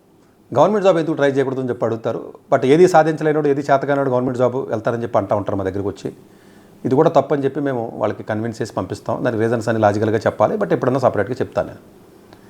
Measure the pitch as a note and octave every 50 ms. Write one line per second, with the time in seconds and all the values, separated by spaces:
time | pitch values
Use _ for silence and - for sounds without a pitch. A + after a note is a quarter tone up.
0 | _ _ _ _ _ _ _ _ _ _ - C3+ D#3 F#3+ G#3+ G#3 F#3 G3 F3 E3
1 | D#3 D#3+ D#3 C3+ C#3+ C#3+ C3 C#3 C3 C3 B2+ C3 C3 B2 A#2 A#2+ B2+ A2+ A2+ A2+
2 | - A#2+ A2+ - - - - - _ _ C#3+ C3+ C#3 B2+ D3 E3 F3+ F3+ F3 D#3
3 | D#3 D#3+ D#3 D3+ D#3 D#3 D3 D#3 D3 C#3+ C#3 C#3+ C#3+ - C#3 C3+ C#3 C3+ C#3+ C#3
4 | C#3 C3+ B2 B2 B2+ C3+ B2 A#2 B2+ A#2+ A2+ C3+ C#3 - A#2 G#2+ G#2 B2+ A#2 A#2
5 | A#2 A2+ - A2 G2+ G2 A2 G#2 G2 - G2+ G2 F#2+ F#2+ F#2 G2 F#2+ G2+ F#2+ -
6 | - D#2+ - - - - - - - - - - - - - - - B2+ B2+ C#3+
7 | D#3 D#3+ - - E3+ - D#3 C#3+ C3+ C#3 - D#3 C#3+ C#3 C3 A#2+ A2+ B2 - C3
8 | A2+ G#2 G#2 G#2 G#2 - A2 G#2+ A2+ A#2 A2 - A#2+ G#2+ - A2 F#2+ - G#2+ -
9 | - - A#2 - - B2+ A2+ G#2 A2+ A2+ A#2+ A#2 G#2+ A#2 A2+ A2 A2 G#2 G2+ G#2+
10 | A2 G#2+ G#2 A2 - G#2+ - - G#2+ - A3+ G#3+ G3+ E3+ E3+ B2+ C3+ B2+ B2+ C3+
11 | B2 A2 - G#2 G2+ A#2 B2 - G#2 - - G#2 D#2+ D2 - - - - - -
12 | - - - - - - - - -